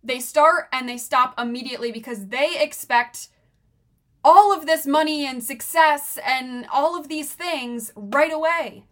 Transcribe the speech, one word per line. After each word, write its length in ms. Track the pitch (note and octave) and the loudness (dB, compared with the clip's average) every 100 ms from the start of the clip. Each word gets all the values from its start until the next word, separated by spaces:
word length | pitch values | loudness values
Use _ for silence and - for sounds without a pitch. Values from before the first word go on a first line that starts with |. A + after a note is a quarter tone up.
They 160 | A3+ B3+ | -8 -8
start 500 | B3 D4+ D4+ E4+ - | -2 4 6 4 -2
and 160 | C4 B3 | -6 -6
they 100 | B3 | -10
stop 400 | - C4+ B3+ A#3+ | -2 2 2 -2
immediately 520 | A#3+ A#3+ B3+ A#3+ A#3 | -6 -6 -10 -8 -8
because 360 | A3+ A#3 A3+ G3 | -8 -10 -12 -8
they 340 | B3 D4+ E4+ | -2 0 0
expect 680 | D4 - - A#3+ B3 - - _ _ _ _ _ _ _ _ _ | -4 -4 0 0 0 -10 -18 _ _ _ _ _ _ _ _ _
all 300 | C#4 F#4 G#4 | 6 8 8
of 120 | F#4 D#4 | 2 0
this 200 | D#4+ C#4 | 0 2
money 400 | D4 D#4 D4+ C#4 | 0 2 -2 -4
and 180 | B3+ | -6
success 760 | A3+ B3+ - E4 D#4 D4 - - - | -10 -10 -4 4 4 2 -4 -8 -4
and 400 | B3+ B3+ B3 A#3+ | -4 -4 -12 -4
all 260 | C4+ D4+ F4 | 0 0 -2
of 100 | C#4+ | -8
these 260 | D#4 D4 | -8 -8
things 580 | - F4 D#4 A#3+ A#3+ A3 - | -10 -6 -6 -6 -10 -12 -14
right 360 | G3+ C4+ D#4 | -4 2 2
away. 540 | D#4 D#4+ E4+ B3 - _ | 2 0 0 -4 -12 _